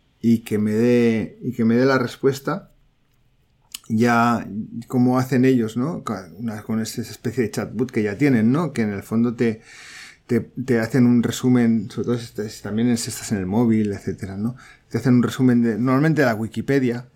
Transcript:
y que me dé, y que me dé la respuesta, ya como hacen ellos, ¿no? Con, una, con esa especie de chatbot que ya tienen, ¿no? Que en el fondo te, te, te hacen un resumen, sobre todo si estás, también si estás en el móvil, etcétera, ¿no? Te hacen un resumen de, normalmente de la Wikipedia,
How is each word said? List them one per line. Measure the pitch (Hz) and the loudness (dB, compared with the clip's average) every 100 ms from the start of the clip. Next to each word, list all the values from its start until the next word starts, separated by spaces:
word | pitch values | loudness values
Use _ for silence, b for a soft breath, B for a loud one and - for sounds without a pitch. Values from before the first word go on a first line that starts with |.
| _ _ | _ _
y | 117 113 | 2 2
que | - 104 | 0 -2
me | 107 | 0
dé, | 107 120 120 117 113 95 - | 2 4 4 4 2 -4 -8
y | 127 | -8
que | 120 | 0
me | 113 117 | 2 4
dé | 135 | 4
la | 131 | 2
respuesta, | 120 - 135 131 - 180 - _ _ _ _ _ _ _ _ _ _ - - | -2 -2 -2 0 -6 -8 -10 _ _ _ _ _ _ _ _ _ _ -18 -4
ya | 110 120 117 117 113 95 101 - 113 - | 0 2 4 2 0 -4 -10 -10 -12 -4
como | 127 123 127 | 0 2 2
hacen | 131 127 131 | 0 2 4
ellos, | 127 107 120 | 4 0 -2
¿no? | 131 104 | -4 -6
Con, | 117 95 90 85 | -8 -10 -10 -10
una, | 113 107 | -8 -8
con | - 110 | -6 -4
esa | 110 - | -4 -8
especie | 107 - 123 113 | -10 -8 -6 -2
de | 107 | -2
chatbot | - 101 104 127 | -4 -6 -4 -2
que | 113 | -2
ya | 104 95 | -2 0
tienen, | 143 117 110 | 2 4 4
¿no? | 143 170 | 2 0
Que | - | -2
en | 110 | -2
el | 98 | -4
fondo | - 113 120 120 | -4 0 0 0
te, | 117 107 B B B B B B - | -2 -2 B B B B B B -4
te, | 117 | -2
te | - - 123 117 | -2 -8 -2 0
hacen | 110 135 120 | 2 2 4
un | 120 | 4
resumen, | 113 - 127 123 117 113 107 | 2 0 2 4 4 2 -2
sobre | - 113 | -6 -4
todo | 120 | -4
si | 117 | -6
estás, | - 107 - | -10 -10 -10
también | 107 107 120 117 | -6 -2 0 0
si | 120 | -4
estás | - - | -10 -6
en | 104 | -4
el | 92 | -2
móvil, | 107 117 110 104 | 0 2 2 0
etcétera, | 98 - - 95 98 | -4 -8 -8 -10 -6
¿no? | 113 127 B B _ | -6 -8 B B _
Te | 117 | -2
hacen | 131 123 | 2 4
un | |
resumen | 113 - 127 120 | 2 2 2 4
de, | 117 107 | 2 0
normalmente | 127 131 156 151 | 0 2 2 2
de | 127 | 2
la | 107 | 0
Wikipedia, | 110 113 110 139 127 120 - | -4 -6 -2 0 0 -4 -8